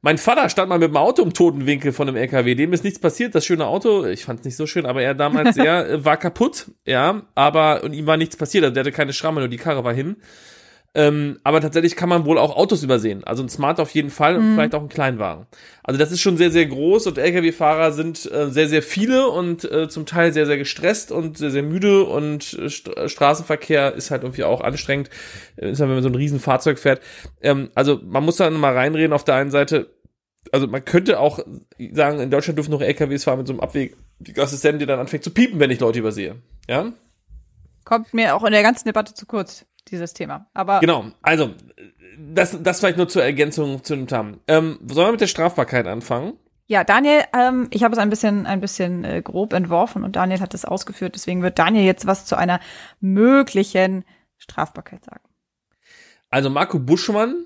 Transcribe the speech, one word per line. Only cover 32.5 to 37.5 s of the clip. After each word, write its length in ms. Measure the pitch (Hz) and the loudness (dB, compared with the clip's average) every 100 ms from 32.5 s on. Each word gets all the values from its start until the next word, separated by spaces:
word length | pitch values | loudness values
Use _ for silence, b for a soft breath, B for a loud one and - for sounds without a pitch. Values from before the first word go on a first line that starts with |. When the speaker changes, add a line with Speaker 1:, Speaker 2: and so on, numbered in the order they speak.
| 151 | -4
Speaker 1:
dürfen 100 | 151 | -4
noch 120 | 147 | -2
L 120 | 139 | -2
K 160 | 139 143 | -2 -2
Ws 140 | 139 | -2
fahren 160 | 147 131 | -2 -2
mit 80 | 131 | -4
so 60 | |
einem 80 | 127 | -6
Abweg-, 340 | - 143 127 - - _ - - | -4 -4 -6 -10 -20 _ -12 -4
Assistenten, 400 | 135 139 151 147 | -4 0 0 0
der 100 | 143 | -2
dann 100 | 135 | -2
anfängt 240 | 127 147 | -4 -6
zu 80 | - | -4
piepen, 280 | 190 247 180 | 2 2 4
wenn 120 | 139 | 2
ich 80 | 123 | 2
Leute 180 | 120 117 | 0 0
übersehe. 380 | 110 101 85 117 _ - - | -4 -4 -10 -12 _ -20 -6
Ja? 240 | 127 214 233 _ _ _ - _ | -4 -4 -10 _ _ _ -20 _